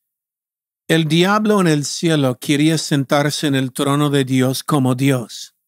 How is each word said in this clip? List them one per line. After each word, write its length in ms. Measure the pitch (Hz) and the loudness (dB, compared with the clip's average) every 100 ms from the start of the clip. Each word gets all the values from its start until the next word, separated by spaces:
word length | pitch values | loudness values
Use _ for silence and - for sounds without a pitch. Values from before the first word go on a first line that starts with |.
| _ _ _ _ _ _ _ _ - | _ _ _ _ _ _ _ _ -2
el 180 | 160 156 | 0 2
diablo 520 | 165 185 214 214 208 | 2 2 2 2 2
en 60 | 175 | 2
el 180 | 151 | 2
cielo 540 | 139 - 170 156 131 123 | -2 -4 0 0 0 -2
quería 400 | - 143 156 160 | -2 0 2 0
sentarse 680 | - 143 135 147 151 - 151 | -2 -2 0 0 0 -2 -2
en 80 | |
el 180 | 135 131 | -2 -2
trono 380 | - 139 143 147 | -4 -2 0 2
de 140 | 143 | 0
Dios 380 | 127 131 127 127 | 0 0 0 -2
como 320 | - 151 127 | -2 0 0
Dios. 600 | 127 139 131 104 - - _ | 0 0 -2 -4 -16 -18 _